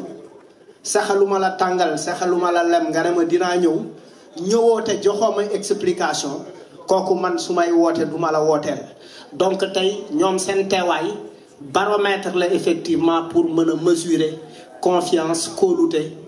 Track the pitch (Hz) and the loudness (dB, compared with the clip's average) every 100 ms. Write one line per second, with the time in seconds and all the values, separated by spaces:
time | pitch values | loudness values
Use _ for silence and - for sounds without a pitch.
0 | - - - - - _ - - - 208 | -6 -16 -20 -20 -20 _ -20 -16 -2 -2
1 | 202 196 196 196 185 185 185 180 165 151 | 2 2 4 2 0 0 0 2 0 -2
2 | 175 175 180 175 180 175 170 170 160 160 | -6 -2 0 0 2 2 2 2 0 0
3 | 175 175 165 175 180 175 170 160 - - | 0 2 2 2 2 2 2 0 -4 -14
4 | - - - 160 185 233 233 220 220 190 | -20 -20 -20 -8 0 2 4 2 0 0
5 | 196 202 - 196 202 196 - 196 185 175 | 0 2 0 0 -2 -4 -2 -2 0 0
6 | 165 151 147 139 - - - - - 190 | -2 -2 -6 -8 -12 -18 -20 -12 0 0
7 | 190 175 180 170 - 175 170 170 165 165 | 2 0 0 -2 -2 0 2 4 4 2
8 | 151 160 165 156 156 147 147 131 - - | -2 -2 0 2 2 2 0 -6 -10 -20
9 | - - - 139 185 190 190 190 190 202 | -20 -20 -10 0 0 2 -2 0 0 -2
10 | - 151 190 190 190 196 196 190 175 156 | -4 0 0 0 -2 -2 0 0 0 0
11 | 180 202 - - - - 143 175 208 208 | -2 -6 -12 -20 -20 -20 -4 0 2 2
12 | 202 190 185 180 180 185 180 165 170 151 | 2 0 -2 -2 0 0 0 -2 0 2
13 | 165 165 165 170 165 160 160 156 170 165 | 2 0 0 0 2 2 0 2 2 2
14 | 170 160 156 - - - - - 180 180 | 2 0 0 -4 -16 -20 -20 -2 2 2
15 | - 170 160 165 - - 190 170 160 160 | 2 0 0 -4 -4 0 2 4 2 0
16 | 156 - | -4 -10